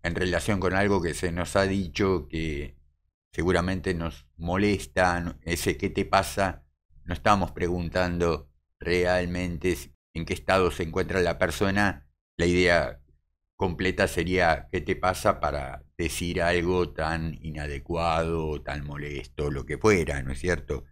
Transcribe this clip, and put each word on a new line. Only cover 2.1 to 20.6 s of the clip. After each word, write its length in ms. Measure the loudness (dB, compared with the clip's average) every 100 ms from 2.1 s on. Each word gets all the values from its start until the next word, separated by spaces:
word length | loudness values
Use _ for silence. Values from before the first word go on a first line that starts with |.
| 2 -2
que 480 | -6 -4 -6 -8 -14 _ _ _ _ _
seguramente 640 | -2 2 2 2 -2 -2
nos 340 | -2 -4 -8 _ -8
molesta, 840 | -2 2 2 2 -2 2 2 2
no, 200 | -4 -8
ese 340 | -4 -2 0 0
"¿Qué 140 | -2
te 160 | -2 2
pasa?". 600 | 2 2 -2 -2 -2 _ _ _ -18
No 100 | -8
estamos 380 | -2 4 4 2
preguntando 1000 | -2 -2 -2 -2 0 0 2 0 0 -6 _ _ _
realmente 960 | 0 2 4 2 0 -2 -4 -2 -2 -2
si, 200 | -6 _ _
en 120 | -8 -4
qué 80 |
estado 360 | -4 2 4 4
se 140 | 0
encuentra 380 | -4 -2 0 2
la 180 | 2 2
persona. 680 | -2 2 0 2 0 0 -14 _ _ -2
La 80 | 2
idea 560 | 4 6 4 2 -6 _ _ _ _ _ _
completa 520 | -4 0 -2 2 0
sería 600 | 0 0 4 4 2 -2
"¿Qué 100 | -6
te 140 | -4 -2
pasa?", 440 | 0 2 0 2
para 440 | -2 -4 -6 -12 -18 -6
decir 440 | -4 -2 -4 0
algo 500 | 2 2 2 0 0
tan 480 | -2 -4 -2 -4 -8
inadecuado, 1200 | -10 -8 -8 -8 -6 -2 0 0 0 -2 -2 -4
tan 240 | -6 -8 -8
molesto, 640 | -8 -8 -10 -10 -4 -2
lo 160 | -2 -6
que 140 | 2
fuera, 420 | 4 6 4 -2
¿no 120 | -4
es 60 | -4
cierto? 440 | 0 -2